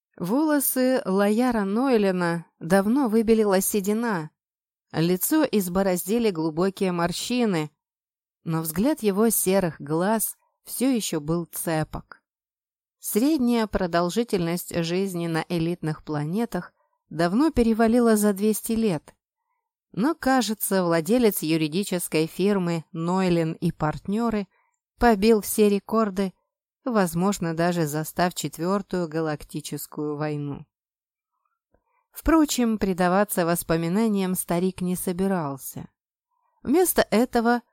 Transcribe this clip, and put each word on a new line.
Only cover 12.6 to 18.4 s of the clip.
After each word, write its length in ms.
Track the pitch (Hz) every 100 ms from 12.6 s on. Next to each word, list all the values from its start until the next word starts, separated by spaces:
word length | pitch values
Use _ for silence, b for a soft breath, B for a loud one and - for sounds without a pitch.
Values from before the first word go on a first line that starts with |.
| _ _ _ _
Средняя 680 | - 208 277 311 240 233 214
продолжительность 1080 | 190 180 170 175 202 240 190 165 175 -
жизни 540 | 170 165 180 196 175 170
на 160 | 160 -
элитных 540 | 175 165 175 156 151
планетах 680 | - 151 151 196 233 180 - _ _ _ -
давно 420 | 151 170 214 320
перевалила 640 | 247 226 220 226 240 233 214
за 160 | 208
двести 400 | 190